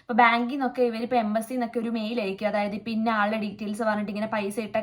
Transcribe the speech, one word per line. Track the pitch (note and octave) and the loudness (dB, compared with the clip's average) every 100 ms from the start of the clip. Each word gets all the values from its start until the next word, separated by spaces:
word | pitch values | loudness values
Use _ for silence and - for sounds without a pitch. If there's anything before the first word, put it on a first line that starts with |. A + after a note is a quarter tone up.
ഇപ്പം | - A#3 | -4 6
ബാങ്കിൽ | A#3 A#3 A#3+ C#4 | 6 6 0 -2
നിന്നൊക്കെ | B3+ C4 B3 | -2 2 0
ഇവരിപ്പോൾ | A3+ A#3 B3 | 2 0 0
എംബസിയിൽ | G#3+ A3 A3 B3+ | 2 0 -2 -4
നിന്നൊക്കെ | A#3 A#3+ | -2 -2
ഒരു | A3+ A3+ | -2 -2
മെയിൽ | G#3+ A#3+ G3 | -2 -2 -2
അയക്കും, | G3 G#3 | -2 -2
അതായത് | G#3 G#3 G#3 | 0 -2 -4
ഇപ്പം | - A3 | -4 0
ഇന്ന | A3+ A3 | 2 2
ആളുടെ | G#3 A3 G#3 | 2 0 -4
ഡീറ്റെയിൽസ് | - G#3 G#3 | -6 -6 -2
പറഞ്ഞിട്ട് | A3+ G#3 G#3 | 0 0 -2
ഇങ്ങനെ | G#3 G#3+ | -4 -2
പൈസ | A3 G3+ G#3 | -2 -2 -4
ഇട്ട | G#3+ G#3+ | -2 0